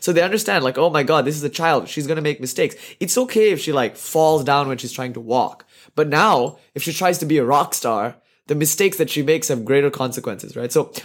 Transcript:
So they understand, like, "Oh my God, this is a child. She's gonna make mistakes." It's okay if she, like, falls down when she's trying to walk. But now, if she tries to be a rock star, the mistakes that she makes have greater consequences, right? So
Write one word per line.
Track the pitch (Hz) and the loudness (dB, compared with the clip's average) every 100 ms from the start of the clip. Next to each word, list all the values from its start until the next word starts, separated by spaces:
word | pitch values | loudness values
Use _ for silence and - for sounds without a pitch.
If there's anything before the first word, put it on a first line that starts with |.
So | - | 0
they | 170 | 2
understand, | 185 208 214 190 | 2 0 0 0
like, | 131 131 | 0 2
"Oh | 165 | 2
my | 151 | 2
God, | 131 156 | 2 2
this | 131 151 | 2 -2
is | |
a | 147 | -6
child. | - 165 139 85 | -2 0 0 -2
She's | - 143 | -6 -4
gonna | 160 | -2
make | 151 147 | -2 -4
mistakes." | 127 - 156 - - - | -6 -2 -2 -4 -20 -8
It's | 190 254 | -2 0
okay | 254 220 214 | 2 4 4
if | 170 | 2
she, | 156 | 0
like, | 143 113 - | 0 0 -4
falls | - 160 156 156 | -2 2 4 4
down | 135 143 139 | 2 0 0
when | 127 | -4
she's | 123 | -8
trying | - 127 | -8 -8
to | 120 | -10
walk. | 113 127 101 - _ _ - | -2 0 0 -6 _ _ -6
But | - 156 | -2 0
now, | 147 214 165 160 - _ | 4 4 4 0 -6 _
if | 139 | -8
she | 165 | -6
tries | 156 185 175 | 0 0 0
to | 156 | 0
be | 151 | 2
a | |
rock | 123 143 175 | 4 2 2
star, | - 123 107 113 - _ _ - | -2 -2 -2 -4 -8 _ _ -4
the | 147 | -2
mistakes | 151 - 196 185 | 0 2 0 2
that | 151 | -2
she | 151 | 0
makes | 143 160 - | 0 0 0
have | 127 | -4
greater | 110 139 143 | 0 2 2
consequences, | - 131 123 120 98 104 - | 0 -4 -6 -8 -10 -12 -10
right? | 120 | -2
So | - - - | -2 -2 -8